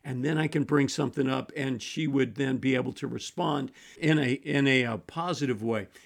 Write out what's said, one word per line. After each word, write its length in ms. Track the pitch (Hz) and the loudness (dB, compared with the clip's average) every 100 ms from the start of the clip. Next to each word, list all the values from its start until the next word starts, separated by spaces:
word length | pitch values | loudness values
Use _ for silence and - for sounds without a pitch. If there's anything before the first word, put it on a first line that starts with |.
and 180 | 147 123 | -8 -4
then 140 | 139 156 | 0 0
I 100 | 156 | 0
can 180 | 156 | 0
bring 240 | 131 147 135 | 2 4 2
something 380 | - 139 - 131 | 2 -2 0 -2
up, 260 | 131 - - | -2 -4 -6
and 240 | 135 123 | -4 -4
she 260 | - 156 151 | -6 -4 0
would 280 | 139 127 | 2 0
then 240 | 110 135 127 | 0 -2 0
be 160 | 131 | 0
able 180 | 127 127 | 0 0
to 120 | - 139 | -4 -8
respond 640 | 120 - - 165 143 131 - - - | -8 -8 -4 -2 0 -4 -10 -20 -2
in 200 | 131 156 | 2 4
a, 140 | 127 | 2
in 340 | 135 147 143 139 | -2 -2 2 4
a, 180 | 131 | 4
uh, 120 | 120 107 | 4 -2
positive 640 | - 160 175 143 143 107 | -6 -6 -4 -2 -2 -2
way. 260 | 113 110 98 - | 0 -2 -4 -14